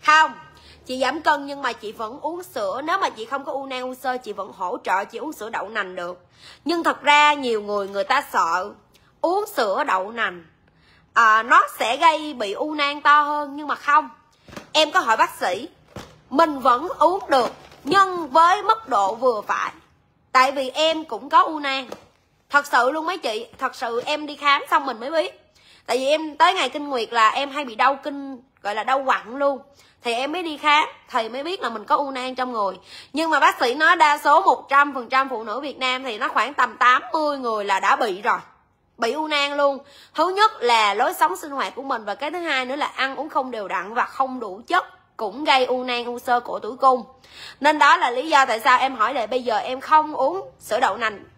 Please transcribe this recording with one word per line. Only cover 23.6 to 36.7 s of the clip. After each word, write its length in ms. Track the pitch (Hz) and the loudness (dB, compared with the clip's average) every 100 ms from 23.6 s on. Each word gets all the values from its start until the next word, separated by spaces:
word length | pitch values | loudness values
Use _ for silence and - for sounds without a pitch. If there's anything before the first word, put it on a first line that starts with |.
| 262 - | -8 -6
sự 260 | 247 233 254 | -6 -6 -4
em 200 | 302 302 | -6 -6
đi 100 | 294 | -4
khám 280 | 285 285 - | 0 0 2
xong 160 | 330 277 | 0 0
mình 140 | 233 | -8
mới 120 | 240 | -4
biết. 300 | 320 339 - _ _ _ _ - | -2 -4 -6 _ _ _ _ -4
Tại 120 | 247 | -2
vì 80 | 262 | 2
em 300 | 302 320 285 | 0 -2 2
tới 180 | 330 | 2
ngày 160 | 381 269 | 4 -2
kinh 200 | 294 285 | -4 -6
nguyệt 240 | 262 220 | -4 -2
là 160 | 233 220 | 2 2
em 200 | 269 277 | 2 -4
hay 140 | 269 277 | -6 -8
bị 100 | 220 | 0
đau 200 | 254 277 | 2 2
kinh, 460 | 294 277 277 262 _ _ | -6 -10 -12 -16 _ _
gọi 120 | 202 214 | -8 -4
là 80 | |
đau 200 | 214 262 269 | 0 0 2
quặn 300 | 202 185 254 | -2 -2 -2
luôn. 240 | 277 262 - _ _ _ | -2 -2 -8 _ _ _
Thì 100 | 240 | -6
em 180 | 233 277 | -4 -4
mới 120 | 330 | -6
đi 140 | 330 294 | -8 -4
khám, 300 | 302 294 370 - _ | 2 2 2 -6 _
thì 200 | 262 226 | -4 -4
mới 140 | 247 | -6
biết 180 | 294 392 | -8 -6
là 80 | 254 | -6
mình 160 | 233 208 | -8 -2
có 100 | 302 | 0
u 160 | 285 | 0
nang 240 | 262 254 254 | -6 -8 -6
trong 160 | 254 | -6
người. 240 | 240 196 185 - - - | -2 -4 -4 -16 -20 -12
Nhưng 160 | 277 320 | -4 0
mà 100 | 302 | 4
bác 200 | 320 - | 4 4
sĩ 160 | 262 262 | 0 2
nói 200 | 311 349 | 4 6
đa 220 | 302 294 | 4 4
số 240 | 294 302 | 4 4
một 280 | 392 262 - | 6 2 2
trăm 240 | 277 294 | 4 4
phần 160 | 262 226 | 0 -2
trăm 200 | 262 269 | 0 0
phụ 140 | 247 | -4
nữ 160 | 220 214 | -6 -8
Việt 180 | 285 233 | -8 -6
Nam 260 | 254 254 | -4 -4
thì 140 | 269 214 | -6 -6
nó 100 | 277 | -2
khoảng 260 | 277 214 | 0 -2
tầm 240 | 294 247 | 0 -2